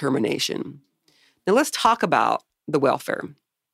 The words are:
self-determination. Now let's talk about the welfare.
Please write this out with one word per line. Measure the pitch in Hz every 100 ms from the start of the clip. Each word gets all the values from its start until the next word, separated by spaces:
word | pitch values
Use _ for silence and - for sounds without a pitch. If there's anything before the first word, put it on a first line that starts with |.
self-determination. | 139 135 110 - - - - 143 _ _ _ _ _ _ -
Now |
let's | 233 302
talk | - 226 233
about | 190 131 113 110 _ _ -
the | 147
welfare. | 135 131 - - - - _ _ _